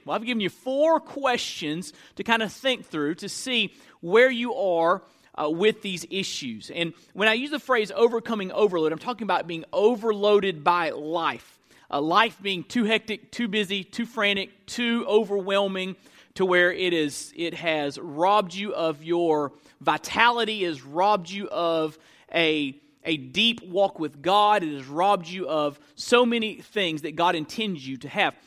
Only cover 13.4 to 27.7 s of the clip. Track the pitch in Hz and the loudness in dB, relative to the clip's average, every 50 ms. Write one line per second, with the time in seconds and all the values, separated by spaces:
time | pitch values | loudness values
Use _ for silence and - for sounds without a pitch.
13.4 | 240 202 202 214 202 175 202 196 180 - - - 233 233 - 226 202 202 202 196 | -4 -2 0 -2 0 0 -4 -6 -6 -8 -8 -8 -8 -6 -2 0 0 2 0 0
14.4 | 190 - - _ _ - - 240 240 233 233 233 - - 208 220 214 185 202 202 | -2 -8 -12 _ _ -10 -6 -2 0 0 0 0 0 4 4 4 4 4 -2 -2
15.4 | 180 202 196 202 202 190 190 185 185 190 170 - _ - _ - - _ - - | 0 2 2 2 2 0 -2 -4 -6 -6 -8 -12 _ -20 _ -20 -20 _ -2 0
16.4 | 185 185 180 180 180 180 175 - 185 180 175 160 151 143 135 - - - - - | 2 4 6 6 6 4 2 0 0 0 2 2 0 0 -2 -8 -14 -14 -10 -8
17.4 | 170 165 170 - 170 165 156 151 143 143 139 - - 170 143 156 175 196 208 214 | -6 -6 -6 -4 -2 -2 0 0 -2 -4 -6 -8 -12 -10 -2 0 2 4 4 4
18.4 | 196 170 170 196 208 214 - - 165 160 151 143 156 165 170 175 175 165 151 151 | 2 0 -6 -8 -8 -6 -4 -2 -2 -2 -2 -4 -4 -2 0 2 2 2 2 2
19.4 | 143 131 - - _ - _ - 139 160 151 156 - - - - 226 240 240 233 | 0 -4 -8 -14 _ -20 _ -4 -2 0 0 0 -4 -4 4 6 6 6 6 2
20.4 | 220 214 214 208 180 170 151 135 131 139 147 170 190 208 214 190 170 170 196 202 | -2 -2 -2 -2 -2 -4 -4 -6 -10 -6 0 2 2 4 2 2 -2 -6 -10 -10
21.4 | 202 - - 165 170 165 165 160 156 156 151 - _ _ _ _ _ - - 170 | -8 -6 -4 -2 0 0 0 0 -2 -2 -6 -12 _ _ _ _ _ -4 -2 0
22.4 | 165 156 156 151 143 135 135 - _ _ _ _ - 165 165 143 127 127 131 190 | 2 2 2 0 -2 -4 -6 -12 _ _ _ _ -6 -4 -4 -4 -6 -6 -2 2
23.4 | 226 233 233 - - 185 175 196 196 196 - - 156 143 143 143 139 175 196 208 | 2 2 0 -2 -8 -4 0 0 0 0 0 -4 -8 -8 -8 -4 0 2 4 4
24.4 | 208 208 214 202 170 156 147 139 131 135 143 165 185 202 202 190 160 165 180 190 | 6 4 4 2 0 -2 -6 -8 -10 -8 -2 2 2 4 2 2 -2 -8 -10 -8
25.4 | 175 131 160 151 147 147 143 - _ _ _ - - - 240 247 254 233 233 233 | -6 -2 0 0 0 0 -2 -6 _ _ _ -10 0 2 4 4 4 4 2 -2
26.4 | 220 214 160 - - - - 208 190 170 160 147 147 147 156 160 170 180 175 160 | -2 -4 -8 -10 -14 -6 -2 -2 0 0 -2 -4 -6 -8 -2 0 2 2 2 0
27.4 | 147 - - 240 220 202 | -4 -6 -6 -6 -4 -4